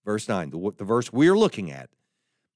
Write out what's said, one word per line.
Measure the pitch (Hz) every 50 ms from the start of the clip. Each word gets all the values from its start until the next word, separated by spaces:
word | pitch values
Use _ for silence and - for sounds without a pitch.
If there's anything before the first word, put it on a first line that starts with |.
| -
verse | 104 104 107 - -
nine, | 107 92 82 71
the, | 67 82 92 104 98
the | - 104
verse | 95 113 123 117 -
we're | - 123 151 175 196
looking | 214 220 185 - 113 95 80
at, | 67 67 64 - _ _ _ _ _ _ _ _ _ _ _ _ _